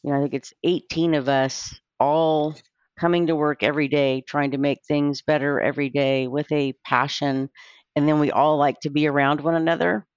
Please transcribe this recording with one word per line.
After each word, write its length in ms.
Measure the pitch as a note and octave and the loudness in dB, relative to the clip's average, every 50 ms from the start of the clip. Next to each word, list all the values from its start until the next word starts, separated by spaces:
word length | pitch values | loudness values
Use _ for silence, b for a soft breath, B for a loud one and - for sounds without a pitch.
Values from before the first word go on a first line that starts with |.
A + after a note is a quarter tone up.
| - | -4
you 80 | C#3+ | -2
know, 60 | C#3+ C#3 | -2 0
I 20 | |
think 140 | C#3+ C#3 - | 0 -2 -4
it's 200 | C3+ - - _ _ | -6 -8 -10 _ _
eighteen 520 | - E3 F3 D#3+ - _ - D#3+ E3 E3+ D#3+ | -2 -2 -2 -2 -4 _ -4 -2 0 2 0
of 140 | D3 C3 C3+ | 0 0 0
us 460 | C#3 C3+ C3+ C3+ - - - - - - _ _ _ _ | 0 0 0 0 -4 -8 -12 -14 -16 -18 _ _ _ _
all 560 | B2+ C#3 D3 D#3+ E3 D#3+ D#3 D3+ D3 D#3 D#3 - _ _ _ _ _ _ _ | 0 2 2 2 2 2 2 2 0 -2 -4 -10 _ _ _ _ _ _ _
coming 300 | - - E3+ E3+ F3 E3+ | -2 0 2 2 2 2
to 80 | D#3+ E3 | 0 0
work 300 | D3+ D3+ D3 C#3+ _ - | 0 0 0 0 _ 0
every 240 | A2 C#3+ D3+ D3 C3+ | 0 0 0 0 0
day, 340 | D3 D3 C#3 C3+ C3 C3 C3 | 2 2 2 2 0 -2 -6
trying 280 | - - D3 C#3+ C#3 | -4 -2 -2 -2 0
to 60 | B2+ C3+ | -2 0
make 200 | C#3 C#3+ C3+ - _ | 0 -2 -2 -4 _
things 360 | - D#3 D3 C#3+ D3 C#3 - | -2 0 0 0 0 -2 -4
better 380 | - - D3+ D3 C#3 C#3+ C#3+ - | -2 0 0 0 0 0 0 0
every 300 | - C3 C3+ - C#3+ C3+ | 0 0 0 -2 -4 -2
day 380 | B2 C#3+ C#3 C3+ C3+ C3 C3 B2+ | -2 0 0 0 0 0 -2 -2
with 180 | B2 D3 D3+ - | -4 -6 -4 -2
a 220 | D#3 D3 C#3+ C3+ C3 _ _ | 0 0 0 -2 -4 _ _
passion. 640 | - C3+ B2 B2+ C#3+ - - D3 C#3+ C3+ C3+ C3+ C3+ B B B B B B B B _ | -2 0 0 0 -2 -4 -4 -2 -2 -2 -2 -4 -6 B B B B B B B B _
And 100 | D3+ D3 | 0 2
then 140 | D3+ D3+ D3+ | 2 2 2
we 100 | D3 C3+ | 2 2
all 260 | - A2+ C#3 D#3 D3+ | 2 2 2 2 2
like 220 | D3 C#3+ C#3+ B2+ - | 2 2 0 0 -2
to 80 | - D#3 | -8 -4
be 180 | C#3 D3 D3+ D3+ | -2 0 0 2
around 320 | C#3 C#3+ C#3 C#3 D3 D3 | 2 2 2 2 0 0
one 160 | C#3+ E3 E3 | 0 -2 0
another. 500 | E3 D#3+ E3 E3+ - E3+ E3+ F#3 A3 G3 _ _ | 0 0 0 0 0 0 -2 -2 -2 -6 _ _